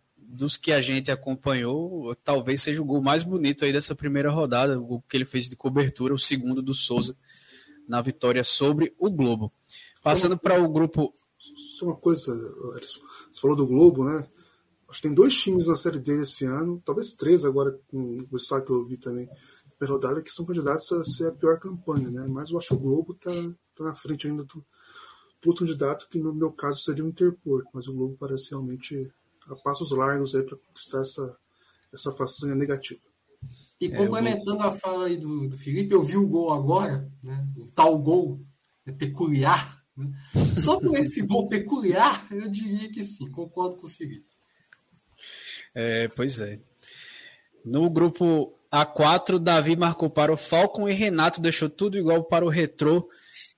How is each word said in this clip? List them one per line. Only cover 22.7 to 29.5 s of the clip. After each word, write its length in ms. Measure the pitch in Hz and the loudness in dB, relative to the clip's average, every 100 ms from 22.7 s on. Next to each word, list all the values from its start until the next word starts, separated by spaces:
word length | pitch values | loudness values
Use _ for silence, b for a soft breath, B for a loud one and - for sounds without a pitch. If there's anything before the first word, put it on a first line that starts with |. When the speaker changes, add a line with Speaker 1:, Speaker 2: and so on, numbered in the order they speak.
| 127 | -2
Speaker 2:
o 40 | |
Globo 360 | 135 147 160 175 | 0 0 -2 -10
tá, 160 | 180 175 170 170 _ | -8 -6 -8 -12 _
tá 100 | - | -12
na 120 | 160 147 | -10 -10
frente 320 | - 147 147 | -10 -8 -6
ainda 160 | 147 | -8
do, 100 | 139 | -10
do 960 | 160 - _ - - - - _ _ 165 | -18 -20 _ -20 -20 -20 -20 _ _ 0
outro 180 | 170 170 | 2 -2
candidato, 420 | 147 139 147 - | -2 -2 -2 -6
que 120 | 170 | -4
no 120 | 156 | -4
meu 200 | 156 160 | -2 -2
caso 260 | 156 143 139 | -2 -4 0
seria 260 | - 143 | -2 -2
o 40 | 160 | -4
Interporto, 600 | 165 180 175 151 135 135 | 0 0 0 -2 -2 -2
mas 140 | 127 123 | -12 -10
o 60 | 131 | -6
Globo 200 | 131 135 | -6 -6
parece 320 | 139 135 - | -8 -6 -6
realmente 600 | 139 127 127 - 143 135 _ _ _ | -8 -8 -10 -8 -8 -10 _ _ _
a 60 | 143 | -20